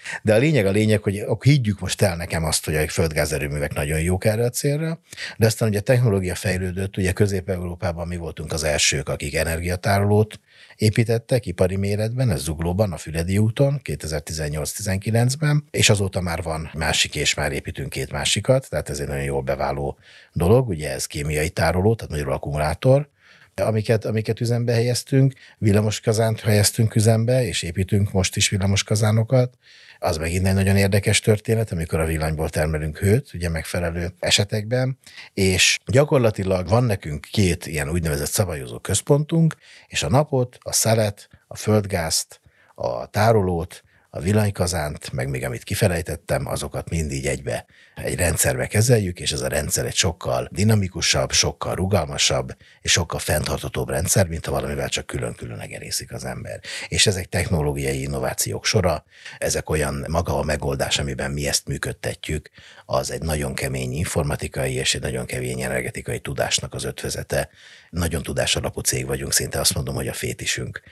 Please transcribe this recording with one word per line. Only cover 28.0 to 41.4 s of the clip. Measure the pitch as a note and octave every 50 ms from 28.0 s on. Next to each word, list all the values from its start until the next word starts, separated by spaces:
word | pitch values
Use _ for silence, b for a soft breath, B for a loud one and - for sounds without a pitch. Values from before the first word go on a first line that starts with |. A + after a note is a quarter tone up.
| G2+ G2
most | - F#2+ F2 - -
is | G#2+ - -
villamoskazánokat. | G#2+ F#2+ F#2+ G2 G2 G2+ - - A2 G#2 A2+ G#2+ G#2+ A2+ A2 - C3 B2+ B2 B2 _ B B B B B B B B B
Az | B F2+ E2+
megint | D#2 D#2 E2+ E2+ F#2 F#2+
egy | G2 F#2+
nagyon | G2 F#2+ G2 G2
érdekes | G2 G2 G2 G2 G2 - A2+ G2+ -
történet, | - A2+ G#2+ G2+ - - A2+ A2+ A2+ -
amikor | F#2+ E2 E2 - - D#2+
a | D#2+
villanyból | D#2+ D#2+ D#2 D#2 D#2 D#2 D2+ D#2+ D2+
termelünk | - F2 D2+ D#2 D#2 D2+ D#2 D2+ D2+ -
hőt, | - G2 G#2+ C3 - - -
ugye | F2 F2 E2+
megfelelő | E2 D#2+ D#2 - - F2+ F2 E2+ E2 F2+ F2 F2 - -
esetekben, | - - - - G#2 - A2+ G#2+ G#2 A2 B2+ B2+ C3 C3 C3 _ B B B B B B B
és | - F#3+ F#3+ F#2 E2+ - - - - -
gyakorlatilag | - F#2 C#3 D3+ D3 D#3+ C3+ A#2 A2 - - F#2+ F#2+ F#2+ F#2 F#2 E2
van | G#2+ A#2+ C3
nekünk | A#2 G2+ - - D#2 D2 C#2+
két | - - - - G2 F2+ D#2+ - -
ilyen | - D#2 D2+ C#2 C#2+
úgynevezett | E2 F2 E2 D#2+ D2 C#2+ D2 -
szabályozó | - - G2+ F2+ E2 C#2+ C2 B1 - A#2
központunk, | - - G2 - - - D3 C#3+ D3+ - E3 E3 E3 D#3 - B B B B B B
és | B - -
a | - C#2+
napot, | G#2+ C#3 D3+ - C#3 B2+ B2 B2 - -
a | - -
szelet, | - - - A2+ A2 A2 - G#2 - - - _ b b